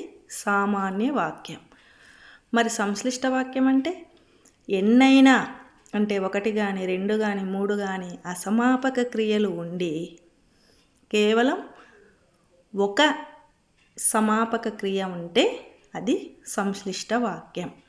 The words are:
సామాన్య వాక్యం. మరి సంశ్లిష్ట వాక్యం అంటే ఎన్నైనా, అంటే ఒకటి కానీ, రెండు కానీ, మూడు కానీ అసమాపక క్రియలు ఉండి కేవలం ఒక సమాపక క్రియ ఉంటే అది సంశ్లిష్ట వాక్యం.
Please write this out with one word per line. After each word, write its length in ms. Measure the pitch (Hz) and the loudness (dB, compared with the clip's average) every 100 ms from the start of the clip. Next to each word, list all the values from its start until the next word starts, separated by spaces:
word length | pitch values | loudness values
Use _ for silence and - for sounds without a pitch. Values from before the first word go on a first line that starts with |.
| - - - | -4 -18 -16
సామాన్య 800 | - 202 202 202 196 190 190 254 | -8 0 0 2 0 -2 -2 -2
వాక్యం. 500 | 254 156 - - - - - _ _ - - - - _ | 0 -4 -6 -14 -16 -18 -20 _ _ -20 -20 -20 -20 _
మరి 160 | 233 226 | 0 0
సంశ్లిష్ట 560 | 220 202 202 254 254 262 | -2 -2 -2 -4 -2 -2
వాక్యం 420 | 262 254 262 262 | -2 -2 0 2
అంటే 380 | 269 311 370 - _ _ _ _ _ - | 2 0 -6 -14 _ _ _ _ _ -4
ఎన్నైనా, 880 | 190 208 247 269 269 269 240 156 - - _ _ | 0 4 6 8 8 8 6 2 -10 -20 _ _
అంటే 240 | 208 208 196 | -2 0 0
ఒకటి 340 | 190 202 220 | -2 -2 -2
కానీ, 340 | 214 202 190 185 | -2 -2 -2 -2
రెండు 280 | 185 202 | -2 0
కానీ, 300 | 214 214 196 | 0 0 -2
మూడు 300 | 190 190 202 | -4 -2 -2
కానీ 440 | 208 196 190 180 175 175 | -2 -4 -6 -8 -12 -12
అసమాపక 720 | 180 196 226 247 254 269 254 | -10 -2 2 2 2 0 -2
క్రియలు 460 | 247 220 214 208 202 | -2 -2 0 0 0
ఉండి 680 | 170 170 180 175 156 175 - _ _ _ _ _ _ _ _ _ | -4 -8 -4 -4 -4 -8 -14 _ _ _ _ _ _ _ _ _
కేవలం 480 | 214 208 226 262 381 - - - - _ _ _ _ _ _ _ | 2 4 4 2 0 -8 -20 -20 -20 _ _ _ _ _ _ _
ఒక 400 | 196 202 285 302 294 - - _ _ _ _ _ - | -2 0 4 4 2 -10 -20 _ _ _ _ _ -4
సమాపక 720 | - 220 214 214 226 233 233 | -2 2 2 2 0 -2 -6
క్రియ 340 | 214 196 196 | -6 -4 -4
ఉంటే 420 | 190 175 170 226 427 494 - - _ | -4 -8 0 2 2 0 -12 -20 _
అది 420 | 170 196 381 - - - | -6 -2 -2 -4 -16 -8
సంశ్లిష్ట 680 | - 196 196 190 185 - | -4 -4 -4 -8 -10 -4
వాక్యం. 560 | 233 226 165 - 180 180 - | -2 -2 -4 -10 -10 -10 -14